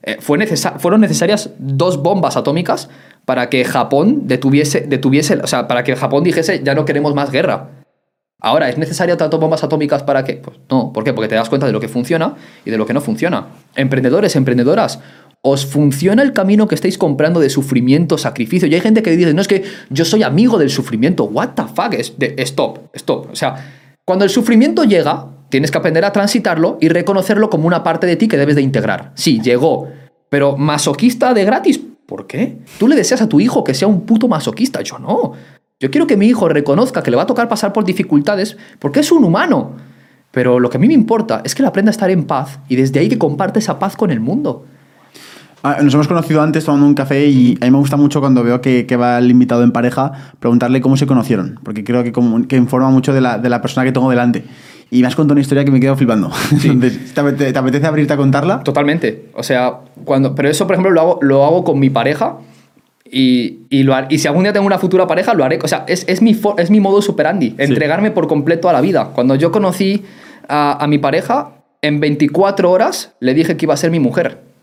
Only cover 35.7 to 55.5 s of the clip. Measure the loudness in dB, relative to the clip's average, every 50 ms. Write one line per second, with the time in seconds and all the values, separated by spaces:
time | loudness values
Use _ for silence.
35.7 | _ _ -8 -2 0 0 0 2 2 2 4 2 2 2 2 2 2 0 2 2
36.7 | 2 2 2 0 -2 -4 -2 0 0 0 0 0 0 -2 0 -2 -2 -2 -4 -2
37.7 | -2 -2 -2 -2 -2 -4 -2 0 0 0 2 0 -2 -2 -4 -6 -8 -16 -20 -20
38.7 | -20 _ -8 -2 0 0 2 4 4 4 4 4 2 0 2 2 0 0 0 -4
39.7 | -12 -18 -20 -20 -20 _ _ _ _ _ _ _ -4 -2 2 2 2 2 2 0
40.7 | 0 2 2 4 4 4 2 2 0 -2 0 -2 -4 -4 -4 -8 -2 0 -2 0
41.7 | 0 2 2 2 0 2 0 0 0 0 -2 -2 -4 -4 -4 -6 -12 -20 -6 -4
42.7 | 0 0 0 2 2 0 0 0 0 0 0 -2 0 -2 -4 0 0 -2 -2 -2
43.7 | -4 -4 -4 -6 -2 -2 -2 -2 -2 -2 -2 -2 -4 -2 -4 -4 -6 -8 -14 -20
44.7 | -20 _ _ _ _ _ _ _ _ -20 -20 -20 -20 -20 -20 -20 _ _ -4 -2
45.7 | 0 2 2 4 4 2 2 2 0 -2 0 0 0 0 2 0 0 -2 -2 0
46.7 | 2 4 4 4 4 2 0 -2 0 2 2 4 4 4 4 4 2 2 2 2
47.7 | 4 4 2 2 2 2 2 2 2 0 2 2 2 2 2 2 0 0 0 0
48.7 | 0 0 0 0 -2 0 2 2 2 2 4 4 4 4 4 4 2 2 2 2
49.7 | 2 2 -2 0 0 -2 -4 -4 -6 -10 -18 -20 -20 _ -2 -2 0 0 0 0
50.7 | 0 0 2 2 2 2 2 2 0 0 2 0 -2 -2 -2 -6 -10 -14 -14 -12
51.7 | -10 -10 -6 -2 -2 -2 -2 -2 -2 0 0 0 0 0 -2 0 0 0 2 2
52.7 | 0 0 2 2 2 2 2 2 0 2 0 0 -2 -2 -2 -2 -2 -2 -4 -4
53.7 | -4 -2 -2 0 0 0 0 2 2 2 2 0 0 -2 -6 -12 -20 -20 -20 -20
54.7 | -20 -20 -14 _ 0 2 2 2 2 0 2 2 2 2 2 2